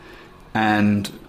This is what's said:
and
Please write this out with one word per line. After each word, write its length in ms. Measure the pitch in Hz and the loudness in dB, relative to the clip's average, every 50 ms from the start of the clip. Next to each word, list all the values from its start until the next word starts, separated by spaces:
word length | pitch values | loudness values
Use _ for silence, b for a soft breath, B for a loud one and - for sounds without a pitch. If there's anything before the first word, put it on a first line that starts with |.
| B B B B B B B B B - - | B B B B B B B B B -8 -4
and 560 | 110 110 107 107 107 104 104 104 101 98 - - - - | 0 0 2 2 2 2 2 2 0 -2 -6 -10 -16 -20